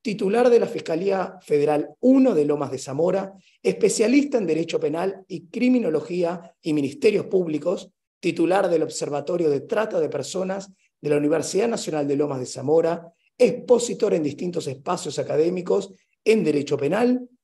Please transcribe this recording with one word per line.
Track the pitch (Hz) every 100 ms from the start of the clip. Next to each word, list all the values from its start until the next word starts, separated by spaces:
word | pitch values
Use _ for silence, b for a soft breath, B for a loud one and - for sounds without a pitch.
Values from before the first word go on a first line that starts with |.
titular | - 190 190 226 247
de | 233
la | 196
Fiscalía | - 139 160 196 190 180 -
Federal | - 147 147 151 156 -
uno | 247 262 262
de | 175
Lomas | 147 147 135
de | 127
Zamora, | - 135 175 190 196 B B B
especialista | - 185 208 - 311 277 285 247
en | 180
Derecho | 156 165 156
Penal | 151 156 190 196 -
y | 180 -
Criminología | 254 247 254 196 156 - 180 170 175 - _
y | 170
Ministerios | 151 139 135 - 202 -
Públicos, | 196 170 151 170 185 - _ _ _
titular | 180 156 165 190 190
del | 170
Observatorio | 156 - 147 143 143 170 160
de | 139
Trata | 135 214 214 202
de | 151
Personas | 143 127 185 190 190 190 b b _
de | 151
la | 147
Universidad | 147 160 139 185 233
Nacional | 220 - 156 143
de | 143
Lomas | 147 135
de | 123
Zamora, | 131 131 160 165 170 - B B _
expositor | 247 - - 233 - 190 214
en | 185
distintos | 147 143 180 170 147
espacios | 131 - 175 156 143
académicos | 135 143 160 180 175 196 196 b b b
en | - 220
Derecho | 156 147 139 214
Penal. | 139 190 247 254 - _